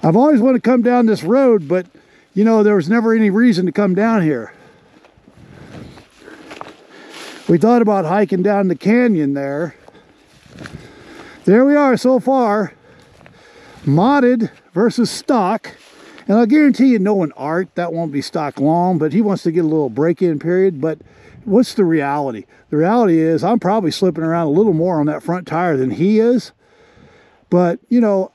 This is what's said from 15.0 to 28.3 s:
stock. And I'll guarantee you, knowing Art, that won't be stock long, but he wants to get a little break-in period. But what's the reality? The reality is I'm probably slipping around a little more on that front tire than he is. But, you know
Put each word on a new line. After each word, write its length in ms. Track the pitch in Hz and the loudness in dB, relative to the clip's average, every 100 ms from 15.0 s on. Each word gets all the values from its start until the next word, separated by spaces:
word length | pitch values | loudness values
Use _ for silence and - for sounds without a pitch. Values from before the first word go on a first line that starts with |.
| 226 | -4
stock. 680 | - - 262 185 214 - - - - - - - | -4 -2 -2 0 -4 -8 -20 -20 -20 -20 -20 -2
And 100 | 208 | 2
I'll 100 | 233 | 4
guarantee 420 | 294 294 - 262 | 4 4 4 2
you, 100 | 233 | 4
knowing 320 | 190 202 160 - | 2 0 -2 -6
Art, 360 | 135 165 190 - | -6 -6 -6 -6
that 160 | 175 | -6
won't 180 | 165 170 | -6 -6
be 120 | 143 | -6
stock 360 | 131 180 147 - | -8 -6 -8 -2
long, 400 | 139 170 180 180 | 0 2 0 0
but 140 | 151 | 0
he 100 | 156 | 0
wants 220 | 214 185 | 0 -2
to 80 | 175 | -2
get 80 | 165 | -2
a 40 | 160 | 0
little 220 | 156 139 | 0 -2
break-in 500 | 110 160 170 180 151 | -2 -2 0 -2 -2
period. 400 | 151 180 190 156 | -2 0 0 -2
But 180 | 156 151 - _ - - | -6 -6 -14 _ -20 -18
what's 300 | - 202 262 | -2 0 0
the 100 | - | 0
reality? 640 | 185 160 139 143 139 110 - _ _ | 0 2 0 -4 -4 -8 -14 _ _
The 60 | 147 | -2
reality 440 | 165 233 220 165 | 0 2 2 2
is 240 | 160 160 | 2 0
I'm 160 | 170 247 | 0 0
probably 320 | 175 214 196 | 0 -2 -2
slipping 320 | - 190 160 | -2 -2 -2
around 240 | 160 170 165 | -4 -2 0
a 20 | |
little 220 | 147 220 | 2 2
more 260 | 156 170 165 | 0 0 0
on 80 | 147 | -2
that 160 | 151 | -4
front 240 | - 175 170 | -6 -8 -6
tire 300 | 156 180 143 | -4 -2 -2
than 160 | 131 | -4
he 260 | 104 175 214 | -2 0 2
is. 320 | 226 247 - _ _ _ _ _ - _ _ _ _ | 2 0 -4 _ _ _ _ _ -20 _ _ _ _
But, 280 | 175 180 170 _ | 0 0 -2 _
you 120 | 240 | 0
know 320 | 226 196 185 | 2 0 -4